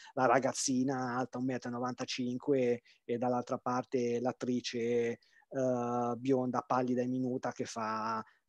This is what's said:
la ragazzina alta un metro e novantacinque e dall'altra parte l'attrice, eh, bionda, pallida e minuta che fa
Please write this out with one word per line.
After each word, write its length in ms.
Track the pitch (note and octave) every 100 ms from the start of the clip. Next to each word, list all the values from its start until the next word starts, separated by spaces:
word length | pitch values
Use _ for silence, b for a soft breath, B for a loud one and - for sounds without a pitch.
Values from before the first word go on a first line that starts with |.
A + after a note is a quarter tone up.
| b
la 120 | - B2+
ragazzina 920 | B2 B2 - - B2+ C3 C3+ B2+ B2
alta 220 | B2+ B2
un 60 |
metro 240 | C3 B2 A#2+
e 40 |
novantacinque 1080 | A#2+ B2 A#2+ B2+ - B2 B2 - C3+ B2 A#2+ - -
e 140 | - A#2+
dall'altra 400 | B2 B2 A#2+ B2+
parte 640 | - C3 B2+ C3 A#2+ A#2
l'attrice, 960 | B2 A#2+ B2 B2 - A#2+ A#2 A#2+ A#2 A#2+ _ _ -
eh, 640 | C3+ B2+ B2 A#2+ A#2+ - A#2+
bionda, 460 | B2+ C3 B2+ A#2+
pallida 400 | - C3 B2+ B2+
e 40 | B2
minuta 420 | B2+ B2+ B2+ B2+
che 120 | -
fa 600 | A#2 - A2 A2 A2 A2 G#2+ _